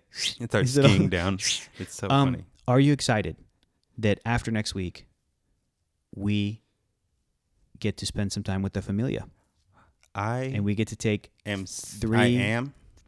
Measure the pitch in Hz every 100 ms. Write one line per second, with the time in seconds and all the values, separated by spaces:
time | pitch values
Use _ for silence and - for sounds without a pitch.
0 | _ - - - 117 107 127 139 123 98
1 | 98 90 90 95 - - - - 98 -
2 | 101 139 135 123 - _ - 127 139 143
3 | - 110 85 - - _ _ _ _ -
4 | 107 98 113 117 - 110 107 101 90 -
5 | - _ _ _ _ _ _ _ _ _
6 | _ - 101 104 101 110 _ _ _ _
7 | _ _ _ _ _ _ _ - 107 -
8 | 104 - 98 101 101 95 98 101 - 98
9 | 131 - - _ _ _ _ _ _ _
10 | _ 101 104 123 131 135 101 104 107 107
11 | 113 107 - _ 104 101 92 - - 104
12 | 110 113 120 123 104 117 135 - - _